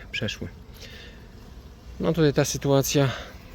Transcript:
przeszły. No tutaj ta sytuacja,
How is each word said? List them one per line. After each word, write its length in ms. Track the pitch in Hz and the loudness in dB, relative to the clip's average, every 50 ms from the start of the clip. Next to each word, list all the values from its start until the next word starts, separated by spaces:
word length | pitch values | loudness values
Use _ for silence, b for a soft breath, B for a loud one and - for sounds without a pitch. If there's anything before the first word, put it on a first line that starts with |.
| - - | -10 -10
przeszły. 380 | - - 117 101 - - - 90 - - - - B B B B B B B B B B B B B B B B - - - - - - - - - - | -8 -6 -6 -6 -6 -8 -10 -12 -12 -14 -18 -20 B B B B B B B B B B B B B B B B -18 -18 -18 -20 -20 -20 -18 -16 -8 -4
No 120 | 190 180 160 | -2 0 2
tutaj 200 | 170 160 147 131 | 4 4 4 4
ta 120 | - 143 | 4 2
sytuacja, 640 | - - 135 - 139 139 139 131 - - 147 139 131 110 B B B B B B B B | 0 -2 -2 2 4 4 4 4 4 4 4 4 4 2 B B B B B B B B